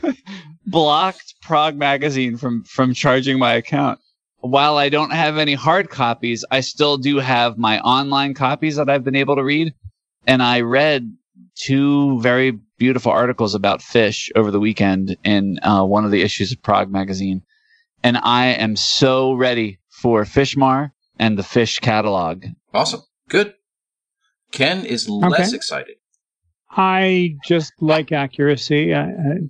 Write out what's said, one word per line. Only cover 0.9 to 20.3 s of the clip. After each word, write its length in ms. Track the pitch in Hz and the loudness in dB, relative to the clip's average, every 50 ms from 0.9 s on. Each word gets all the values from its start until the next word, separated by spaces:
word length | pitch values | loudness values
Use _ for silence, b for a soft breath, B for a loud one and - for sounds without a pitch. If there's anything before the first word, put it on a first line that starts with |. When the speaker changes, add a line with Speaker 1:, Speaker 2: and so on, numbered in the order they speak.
| 147 160 190 190 185 - - - - _ - | 2 2 2 0 -4 -6 -18 -20 -20 _ -8
Speaker 1:
Prog 320 | - 160 151 151 160 147 | -2 0 0 0 0 -2
Magazine 640 | 139 143 143 139 131 143 151 135 135 131 123 117 120 | -2 -2 0 0 0 -2 -2 -2 -2 -2 -2 -4 -4
from, 260 | 143 123 120 113 98 | -4 -4 -4 -4 -6
from 300 | - - - 131 127 123 | -8 -2 0 0 0 0
charging 440 | - - 143 127 135 127 139 131 131 | 0 0 2 2 2 0 0 0 0
my 160 | 127 120 117 | 0 2 0
account. 460 | 120 - - 147 143 143 127 - - _ _ _ _ _ _ _ _ | 0 -2 -2 -2 -2 -2 -2 -4 -6 _ _ _ _ _ _ _ _
While 380 | - 123 135 139 143 151 151 143 | -8 0 2 2 4 4 2 2
I 120 | 143 143 | 2 2
don't 220 | 147 147 156 131 | 2 0 -2 -2
have 260 | 135 - 160 151 151 151 | -2 -2 0 0 0 0
any 160 | 151 147 143 | -2 -2 -2
hard 380 | 127 - 156 170 170 160 - | -2 0 0 2 2 0 -4
copies, 520 | - - 127 117 117 - 120 120 117 107 110 - | -4 -2 -2 -2 -2 -2 -4 -6 -6 -6 -6 -4
I 120 | 127 135 | -4 -2
still 360 | 127 - - - 151 147 143 135 | -2 -4 -2 0 0 0 0 0
do 200 | 127 139 143 139 | 0 0 0 0
have 400 | 131 127 127 120 120 120 110 113 | 0 0 0 0 0 -2 -2 -2
my 200 | 117 110 113 - | 0 0 0 0
online 520 | - 120 127 135 139 139 139 139 139 139 131 | 2 2 2 2 0 0 -2 -2 -2 -2 -4
copies 440 | 143 135 127 143 - 156 156 147 147 | -2 -2 -2 -2 -2 -4 -4 -2 -2
that 120 | 147 139 | 0 0
I've 140 | 143 139 123 | 0 0 0
been 120 | 135 131 | -2 -2
able 200 | 139 139 131 143 | -2 0 0 0
to 80 | 139 131 | 0 0
read. 300 | 139 147 156 165 160 - _ _ 98 _ _ _ _ _ _ - | -2 -2 -2 -2 -4 -6 _ _ -20 _ _ _ _ _ _ 0
And 160 | 123 131 127 | 2 2 4
I 200 | 123 120 123 120 | 4 2 2 0
read 500 | 117 117 123 135 147 156 147 131 120 110 104 _ _ _ _ _ - _ _ | 0 0 2 2 2 2 0 -2 -4 -8 -14 _ _ _ _ _ -20 _ _
two 640 | - - - 135 139 139 143 143 143 143 139 131 117 | -14 -4 -2 0 2 2 2 2 2 2 2 0 2
very 360 | 113 123 123 127 131 131 117 104 - _ _ - | 2 2 2 2 2 0 -2 -4 -12 _ _ 0
beautiful 320 | 123 127 131 117 - 117 | 0 0 2 2 0 2
articles 420 | - - 123 123 123 - 113 101 101 | 2 2 2 0 0 0 -2 -2 -2
about 300 | 101 98 101 - - - | 0 0 0 0 -2 -6
Fish 480 | - - 120 110 101 107 - - - - | 0 2 2 4 4 0 -4 -8 -2 2
over 140 | 113 110 104 | 2 2 2
the 100 | 98 101 | 2 0
weekend 560 | 104 113 107 - 104 98 95 95 95 98 92 - - | 0 0 0 2 2 2 2 0 -2 -4 -6 -4 -2
in, 360 | 101 104 101 101 98 87 - | 0 0 2 2 0 -4 -2
uh, 220 | - 101 104 98 95 | 2 2 4 4 4
one 200 | 95 101 104 107 | 4 2 0 2
of 60 | 104 | 2
the 140 | 104 95 90 | 2 2 2
issues 280 | 104 - - 101 92 | 0 0 -4 -4 -4
of 100 | - - - | -6 -6 0
Prog 280 | - 101 98 98 95 | 0 2 2 2 -2
Magazine. 520 | 98 95 95 98 95 95 98 95 95 95 - _ _ _ _ _ _ _ _ _ _ _ - | -4 -6 -4 -4 -6 -6 -4 -4 -4 -6 -8 _ _ _ _ _ _ _ _ _ _ _ 0
And 140 | 120 117 - - | 0 0 2 0
I 240 | 117 120 123 127 127 | 2 2 2 2 2
am 280 | 120 - 110 110 107 | 0 0 -2 -2 -2
so 580 | 101 - - - - 143 131 131 131 131 131 131 | -2 -2 -2 0 2 2 2 4 2 2 2 2
ready 460 | 123 127 127 123 120 110 104 95 _ _ _ _ - | 2 0 0 0 -2 -4 -6 -6 _ _ _ _ -4
for 220 | - 120 117 107 104 | 0 2 2 2 0
Fishmar, 680 | - | 0